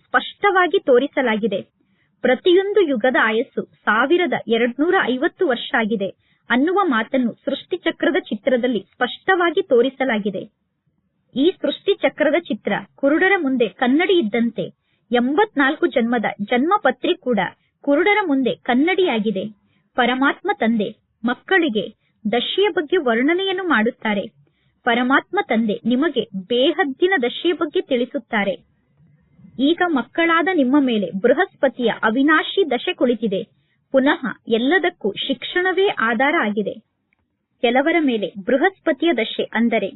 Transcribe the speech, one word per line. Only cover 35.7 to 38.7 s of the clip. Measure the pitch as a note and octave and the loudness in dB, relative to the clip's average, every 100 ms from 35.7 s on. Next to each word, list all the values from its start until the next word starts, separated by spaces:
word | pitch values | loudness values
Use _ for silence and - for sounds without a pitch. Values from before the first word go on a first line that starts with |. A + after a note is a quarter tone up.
| F4+ G4 - | 2 0 0
ಆಧಾರ | A3+ A#3 C#4 E4+ | -2 2 2 2
ಆಗಿದೆ. | A3 G#3 F#3+ A3 _ _ _ _ _ _ _ - | 0 -2 -6 -8 _ _ _ _ _ _ _ -4
ಕೆಲವರ | A#3 B3 C#4+ E4+ | 0 2 2 2
ಮೇಲೆ | C#4+ A3+ F#3 G3+ F#3 | 0 -2 -4 -8 -2
ಬೃಹಸ್ಪತಿಯ | B3+ F4+ | 2 0